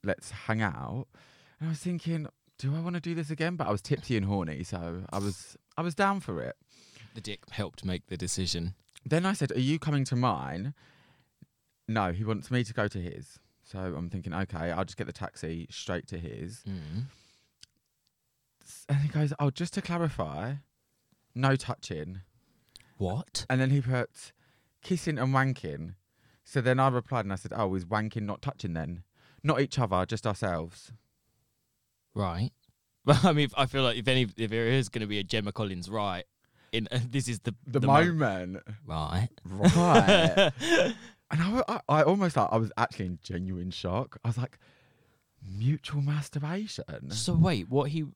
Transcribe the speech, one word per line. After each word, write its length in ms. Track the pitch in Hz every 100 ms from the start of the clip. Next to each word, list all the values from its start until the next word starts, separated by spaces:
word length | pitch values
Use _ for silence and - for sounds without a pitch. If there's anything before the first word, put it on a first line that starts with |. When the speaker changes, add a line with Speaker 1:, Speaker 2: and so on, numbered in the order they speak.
Speaker 1:
Let's 280 | 101 90 -
hang 300 | - - 110
out." 460 | 107 76 65 107 - - - _ _ _
And 80 | 156
I 40 |
was 80 | 156
thinking, 480 | 180 175 165 165 151 _ _ _
"Do 160 | 135 156
I 40 |
wanna 220 | 170 175
do 120 | 170 170
this 140 | 151
again?" 240 | 156 165 175
But 100 | 120
I 40 |
was 100 | 104
tipsy 340 | - 127 - 117
and 100 | 98
horny, 360 | 101 82 73
so 400 | 87 92 85 87 92
I 60 | 101
was, 380 | 101 90 - - _ -
I 40 |
was 140 | 170 160
down 240 | 196 196
for 200 | - 87
it. 140 | 62 - _ _ - - 110 117
Speaker 2:
The 60 |
dick 200 | 104 101 -
helped 340 | - 95 -
make 240 | 90 90 -
the 80 | 90
decision. 580 | 87 - 90 85 85 - _ - 123
Speaker 1:
Then 200 | 151 185
I 80 |
said, 180 | 202 135
"Are 80 | -
you 200 | 131 156
coming 260 | 156 147 131
to 100 | 123
mine?" 580 | 123 82 67 78 117 143 - _ _ _ _ _ - _ _ _ -
No, 260 | 110 95
he 100 | 87
wants 260 | 107 110 -
me 120 | 123
to 100 | 110
go 140 | 113 104
to 120 | 98
his. 380 | 87 - - - _ _
So 160 | _ 98 92 76
I'm 140 | 87
thinking, 240 | 95 87
"Okay, 380 | 82 98 82 85
I'll 120 | 85
just 140 | 92 -
get 100 | -
the 60 |
taxi 520 | - - - 82 82 82
straight 360 | - - 87 -
to 100 | 87
his." 440 | 85 55 85 117 -
Speaker 2:
Mm. 380 | 92 76 90 135 - _ _ _ _ - _ _ _ _ _ _ _ _ _
Speaker 1:
S-, 220 | - - -
and 80 | 143
he 80 | 143
goes, 260 | 151 151 147
"Oh, 100 | 147
just 240 | - 175 -
to 60 |
clarify, 720 | - 170 165 131 82 71 110 143 _ _ _ _ _ _ _ 120
no 200 | 135 135
touching." 680 | - - - 80 78 92 - _ _ _ _ - _ _
Speaker 2:
What? 480 | 95 110 - - -
Speaker 1:
And 120 | 127
then 80 | 131
he 100 | 139
puts, 540 | 123 127 117 - - _ _ _ _ _
"Kissing 360 | - 185 - 147
and 160 | 131
wanking." 600 | 135 135 127 87 73 82 92 _ _ _ _
So 160 | - 139
then 200 | 123 127
I 80 | 135
replied 340 | 123 - 123 101
and 60 |
I 40 | 95
said, 160 | - 107
"Oh, 180 | 101 95
is 100 | 87
wanking 380 | 107 107 113
not 180 | 104 104
touching 320 | - - 101
then? 300 | 82 76 87 - _ _ _
Not 180 | 143 131
each 180 | 139 -
other, 260 | 117 92 92
just 220 | 110 117
ourselves." 640 | 101 104 85 82 - - 113 _ _ _ _ _ _ _ _ _ _ _
Speaker 2:
Right. 380 | 104 98 85 120 _
<laughs> 60 | _ _ _ _
Well, 160 | - 143
I 100 | 185
mean, 160 | 151 143 -
I 80 | 131
feel 160 | 135
like 160 | 131 113
if 100 | 113
any, 200 | 131 117 98
if 140 | 110
there 160 | 113 117
is 200 | 131 113
gonna 200 | 120 107
be 100 | 104
a 60 |
Gemma 280 | 92 113 101
Collins 380 | 98 107 92 87
right, 340 | 107 101 90 - _ _ _ _
in, 160 | 113 110
<laughs> 180 | 127 120
this 180 | 135 120
is 120 | 113
the, 160 | - 104 -
Speaker 1:
The 140 | 131
Speaker 2:
the 80 | 135
mo- 160 | 143
Speaker 1:
moment. 540 | 170 165 127 95 90 95 - 107 147
Speaker 2:
Right. 440 | 80 76 87 117 - 87
Speaker 1:
Right. 1080 | 95 104 165 175 170 190 196 165 185 180 -
Speaker 2:
<laughs> 60 | 320 339 269 226 - _ _
Speaker 1:
And 100 | 156
I, 220 | 175 240 -
I, 100 | 220 -
I 160 | 151
almost, 320 | 147 196 185 143
like, 140 | 98
I 60 | 113
was 160 | 113 -
actually 280 | 117 - 92
in 140 | 87
genuine 480 | - 92 92 92 90
shock. 460 | 87 92 95 135 -
I 40 | 117
was 100 | 117
like, 220 | 123 - _ _ _ _ _ _ _ _
"Mutual 600 | 95 95 120 151 - 147
masturbation?" 1080 | 139 151 139 147 147 185 214 - - 69 67
Speaker 2:
So 240 | 107 117
wait, 360 | 170 165 131 87
what 200 | 131 143
he 140 | 160 147